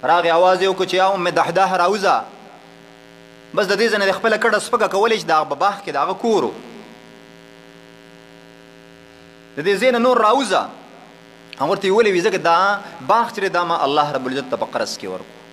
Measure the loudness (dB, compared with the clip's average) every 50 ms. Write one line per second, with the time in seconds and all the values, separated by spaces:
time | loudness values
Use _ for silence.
0 | 2 4 2 4 4 4 4 4 6 4 4 4 2 0 0 0 -2 -2 0 2
1 | 2 2 2 0 -2 -2 0 0 0 0 2 0 2 2 2 0 0 0 0 0
2 | 2 2 2 0 -2 -6 -16 -20 -20 -20 -20 -20 -20 -20 -20 -20 -20 -20 -20 -20
3 | -20 -20 -20 -20 -20 -20 -20 -20 -20 -6 -4 -2 0 0 0 2 2 0 2 2
4 | 2 0 0 0 0 0 0 2 2 0 0 0 -2 -2 -2 0 0 0 0 0
5 | 2 2 0 -2 0 0 2 2 2 0 -4 -2 0 -2 -2 -2 -10 -6 -4 -2
6 | -2 -2 -4 -4 -2 0 0 2 0 -2 -4 -8 -16 -18 -20 -20 -20 -20 -20 -20
7 | -20 -20 -20 -20 -20 -20 -20 -20 -20 -20 -20 -20 -20 -20 -20 -20 -20 -20 -20 -20
8 | -20 -20 -20 -20 -20 -20 -20 -20 -20 -20 -20 -20 -20 -20 -20 -20 -20 -20 -20 -20
9 | -20 -20 -20 -20 -20 -20 -20 -20 -20 -18 -14 -6 -2 -2 0 2 2 2 2 2
10 | 2 2 2 4 4 4 4 2 2 0 0 0 -2 -4 -10 -18 -20 -20 -20 -20
11 | -20 -20 -20 -20 -20 -20 -20 -20 -20 -20 -8 -6 -2 -2 -2 -2 0 0 2 4
12 | 4 4 2 2 0 0 -2 0 0 2 2 2 2 0 0 -2 -6 -14 -18 -16
13 | -2 0 2 2 2 -2 -4 -6 -6 -2 -2 -2 -2 0 -2 -2 0 0 0 0
14 | 0 0 -2 -4 -4 -4 -6 -6 -6 -6 -6 -6 -6 -6 -4 -6 -6 -6 -6 -10
15 | -10 -10 -10 -12 -12 -16 -20 -20 -20 -20